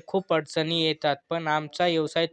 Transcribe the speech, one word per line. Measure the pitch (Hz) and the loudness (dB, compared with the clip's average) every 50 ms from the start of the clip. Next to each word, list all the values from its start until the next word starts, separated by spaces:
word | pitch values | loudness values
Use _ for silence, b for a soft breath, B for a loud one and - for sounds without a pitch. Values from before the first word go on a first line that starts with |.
| - | -2
खूप | - - 196 185 - 170 | -2 -2 -2 0 2 0
अडचणी | 160 156 - - 165 160 156 165 170 160 | 0 0 0 -2 -2 -2 0 0 0 2
येतात. | 156 151 - - 151 139 139 _ - | 0 0 0 0 -2 -2 -2 _ -6
पण | 165 170 165 156 | -6 -4 -2 0
आमचा | 151 156 151 147 - - 180 | 0 0 -2 -4 -2 0 2
व्यवसाय | 180 170 160 156 147 - 165 170 165 | 2 2 2 0 0 0 0 -2 0